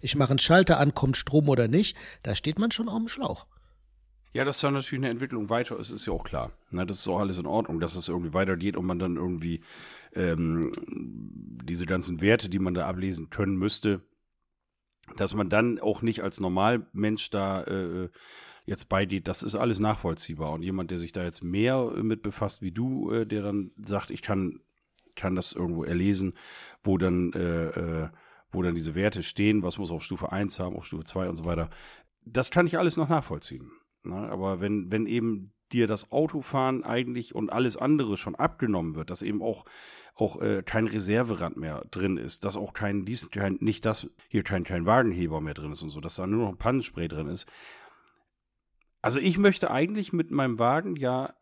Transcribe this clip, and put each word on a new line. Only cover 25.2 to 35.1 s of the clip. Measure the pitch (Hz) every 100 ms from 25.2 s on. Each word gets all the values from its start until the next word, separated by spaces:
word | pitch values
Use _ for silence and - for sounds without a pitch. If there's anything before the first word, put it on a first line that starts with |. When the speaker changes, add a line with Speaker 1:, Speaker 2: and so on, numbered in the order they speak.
| 95 90
Speaker 2:
das | -
irgendwo | - 90 82
erlesen, | 76 87 98 98 95 - - - - -
wo | 104 95
dann, | 92 90 87
äh, | - 87 82 80
äh, | 82 85 82 80 - - - _
wo | 92
dann | 90
diese | 85 80 78
Werte | 104 92
stehen, | 82 - 104 107
was | 92 98
muss | 87
auf | 82
Stufe | - 90 87
eins | 95 101 -
haben, | 90
auf | 92
Stufe | - 80
zwei | 80 92 92
und | 82
so |
weiter. | 82 82 80 - - - _ _
Das | - 127 -
kann | 175 175
ich | 170
alles | 175 165
noch | 147
nachvollziehen. | 160 - 73 - 65 64 - _ _
Ne? | 85 90
Aber | 110 101 95 92
wenn, | 101 104 90
wenn | 110
eben | 107